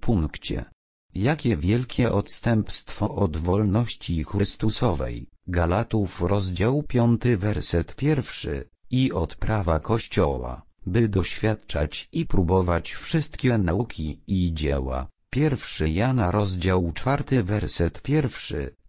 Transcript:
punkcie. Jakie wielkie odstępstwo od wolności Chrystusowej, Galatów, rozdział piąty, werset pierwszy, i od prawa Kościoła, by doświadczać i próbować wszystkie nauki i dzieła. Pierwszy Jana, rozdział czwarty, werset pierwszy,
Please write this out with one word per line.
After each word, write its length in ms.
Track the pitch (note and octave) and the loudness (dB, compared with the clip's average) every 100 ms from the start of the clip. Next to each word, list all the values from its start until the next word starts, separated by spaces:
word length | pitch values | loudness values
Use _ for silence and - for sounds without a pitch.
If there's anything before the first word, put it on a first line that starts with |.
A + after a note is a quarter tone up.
punkcie. 640 | - G#2+ D#2 - - - - _ _ _ _ | 2 2 0 -4 -6 -6 -8 _ _ _ _
Jakie 420 | F2+ A2+ D3+ B2+ F2 | -2 0 2 0 0
wielkie 560 | F2 A#2 B2 - A#2+ | 2 0 0 0 2
odstępstwo 1000 | G2+ - - A#2+ A2+ G2 - - - G#2+ | 0 0 -2 2 2 0 -4 -4 -4 -2
od 220 | - G2 D#2 | 0 0 0
wolności 880 | E2+ G2 G#2+ G2+ A#2+ - - E2+ | 0 2 2 2 0 -4 -4 -2
Chrystusowej, 1000 | D2 G2 G2+ - A2+ - B2 D2+ B1 A#1+ - _ - | -2 0 0 0 0 2 2 0 -4 -8 -12 _ -4
Galatów, 760 | F2 E2+ F#2 - A2 F#2+ - | 0 2 2 0 0 -2 -2
rozdział 600 | F2 G2+ F#2 F2 G#2+ C#3+ | 0 0 0 0 0 0
piąty, 540 | D3 B2 A#2 A#2 A#2+ A2 | 0 2 4 4 2 2
werset 580 | G#2 D#2+ - E2+ D#2+ | 0 -2 0 0 -2
pierwszy, 760 | - C#3+ D3 - - - C#2+ - _ - | -2 0 0 -2 -4 -4 -6 -8 _ -2
i 220 | B2+ C3 | 2 2
od 240 | - E2 - | 0 -4 -2
prawa 440 | G#2 A2 E2+ D#2+ | 0 0 2 0
Kościoła, 840 | - A2+ - - D#2+ B1+ A#1+ B1 - _ - | 2 -2 0 2 2 0 -6 -10 -14 _ -2
by 220 | A2+ A2+ | 2 2
doświadczać 1000 | G2+ G#2 - A2 G#2+ - - D2+ - - | 2 0 0 -2 -2 -4 -2 -2 -4 -6
i 140 | E3 E3 | -6 2
próbować 680 | G2+ E2+ F#2 F2+ E2+ - | 4 4 2 2 0 -2
wszystkie 680 | - - D#3+ D3 - B2+ A#2 | -8 -2 -2 -2 -2 0 2
nauki 600 | F2 F2+ A#2+ - D#2 - - | 2 0 -2 -4 -6 -6 -2
i 280 | G2 F2 | 0 2
dzieła. 540 | D#2 D2+ C#2 C2 C2 A#1+ - _ | 0 0 0 -2 -6 -8 -14 _
Pierwszy 600 | B2 D3+ C3+ - - D#2+ | 0 0 0 -4 -2 0
Jana, 400 | D#2+ B2 C3 F2+ | 0 0 2 2
rozdział 640 | G2+ G#2 F#2 F2+ F#2 E2+ | 2 0 0 0 2 0
czwarty, 500 | - B2+ C#3+ - C3 | -2 -2 -2 0 0
werset 600 | F#2 G#2 - - E2+ - | 0 -2 -2 0 -2 -2
pierwszy, 720 | - D3+ C3 - - D2+ C#2 - | -2 0 0 -2 -6 -6 -8 -12